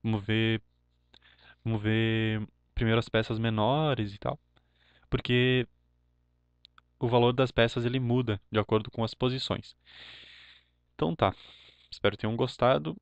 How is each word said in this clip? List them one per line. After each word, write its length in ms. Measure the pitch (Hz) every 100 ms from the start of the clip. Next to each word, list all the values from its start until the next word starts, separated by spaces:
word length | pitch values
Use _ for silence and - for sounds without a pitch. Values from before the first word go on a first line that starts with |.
Vamos 200 | 117 110
ver, 380 | 101 110 113 110 _ _ _ _ _ _ _ _ - -
vamos 180 | 113 110
ver 680 | 107 110 113 113 110 110 107 _ _
primeiro 240 | - 113 113
as 100 | -
peças 300 | 113 113 113
menores 720 | 113 110 107 143 156 120 104
e 40 | 101
tal, 200 | - 147 _ _ _ _ _ _ _
porque 580 | 123 - 123 127 127 117 _ _ _ _ _ _ _ _ _ - _ _ _
o 80 | 123
valor 260 | 120 120
das 180 | 123 131
peças 340 | - 117 123
ele 140 | 120 131
muda 400 | 123 120 117 104 _
de 80 | 107
acordo 320 | 104 110 110
com 120 | -
as 100 | 110
posições. 600 | - 127 127 - 98 - _ _ - - - - - - - _ _ _
Então 200 | - 156
tá, 180 | 165 98 - - - - _ _
espero 240 | - 101
que 60 | 101
tenham 140 | 110
gostado 600 | 117 127 - 123 143 151 -